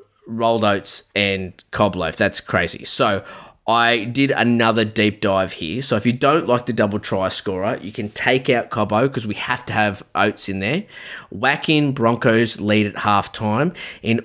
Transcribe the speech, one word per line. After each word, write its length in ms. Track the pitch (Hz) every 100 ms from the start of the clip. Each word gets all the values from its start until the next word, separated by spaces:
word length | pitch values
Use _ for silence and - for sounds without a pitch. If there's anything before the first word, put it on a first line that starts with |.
| - _ -
Rolled 380 | 113 117 117
Oates 400 | 107 101 - - -
and 380 | 101 101 98 92 - -
Cobloaf. 460 | - 104 90 82 -
That's 240 | 101 -
crazy. 440 | - 95 87 -
So, 380 | - - 120 98 - - - - -
I 360 | 117 117 120
did 260 | 110 123 139
another 540 | 127 117 120 113 113
deep 360 | 107 107 107 101
dive 320 | 107 95 95
here. 280 | - 78 104
So 140 | 135 110
if 100 | 120
you 60 |
don't 340 | 123 139 160 107
like 200 | 120 120
the 60 |
double 280 | 113 107 104
try 280 | - 104 92
scorer, 500 | - - 92 98 131
you 80 | 92
can 200 | 107 104
take 380 | - - 131 135
out 220 | 120 -
Cobbo 420 | - 104 107 131
'cause 140 | 135 107
we 80 |
have 300 | 104 - 123
to 80 | -
have 320 | 107 107 98 -
Oates 340 | - 104 101 -
in 120 | 98
there. 240 | 98 160 214 - - - -
Whack 380 | 98 131 147 -
in 220 | 156 147
Broncos 720 | 131 113 117 127 113 117 -
lead 260 | 104 107 104
at 80 |
halftime. 800 | - 110 101 - - 110 110 160 - - -
In 180 | - 117